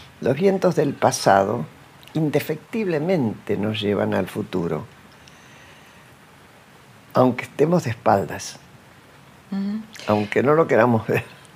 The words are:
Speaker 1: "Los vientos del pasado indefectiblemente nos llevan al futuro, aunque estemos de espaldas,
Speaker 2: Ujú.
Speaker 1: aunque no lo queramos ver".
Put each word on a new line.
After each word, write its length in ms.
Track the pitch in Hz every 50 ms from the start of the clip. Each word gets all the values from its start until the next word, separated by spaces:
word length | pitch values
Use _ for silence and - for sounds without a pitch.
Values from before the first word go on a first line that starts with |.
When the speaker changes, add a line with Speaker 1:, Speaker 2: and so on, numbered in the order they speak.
| - - - -
Speaker 1:
"Los 140 | - - 135
vientos 400 | 139 185 196 190 190 185 180 156
del 180 | - 147 143 131
pasado 720 | - - 120 - - - - 98 98 98 98 110 131 156 - - - - - - - - - -
indefectiblemente 1400 | 160 160 151 - 147 - - 156 156 - - - 233 220 185 170 147 147 175 196 165 127 110 98 - - - 101 98
nos 240 | 101 107 107 107
llevan 320 | 104 101 101 95 107 107 104
al 140 | 101 95 90
futuro, 580 | - 104 101 - - 92 85 85 80 76 - - - - - - - - - - - - - - - - - - - - - - - - - - - - - - - - - - - - - - - - - - - - - - -
aunque 300 | - 131 127 117 - -
estemos 380 | - - - 139 160 175 175 -
de 60 | 113
espaldas, 680 | 113 - - 113 107 98 90 73 - - - - - - - - - - - - - - - - - - - - - - - -
Speaker 2:
Ujú. 300 | 196 196 196 202 208 220 220 - - - - -
Speaker 1:
aunque 340 | 107 104 107 101 - 110 110
no 100 | 135 151
lo 140 | 160 165 160
queramos 380 | - 208 220 123 117 110 - -
ver". 180 | - 117 - - - - - - -